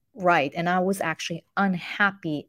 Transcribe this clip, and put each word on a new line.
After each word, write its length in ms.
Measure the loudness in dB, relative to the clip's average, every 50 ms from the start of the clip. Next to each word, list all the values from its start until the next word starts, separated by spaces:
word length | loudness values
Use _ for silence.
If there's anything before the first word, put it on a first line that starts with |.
| _ _ -8
right. 380 | 0 2 4 4 4 2 0 -2
And 140 | -2 0 0
I 100 | 2 2
was 220 | 2 0 0 -2
actually 420 | -2 -4 -4 -4 -6 -8 -8 -10 -10 _ -2
unhappy 920 | 0 0 0 0 -2 -4 -6 -2 0 0 0 0 -2 -6 -6 -6 -6 -6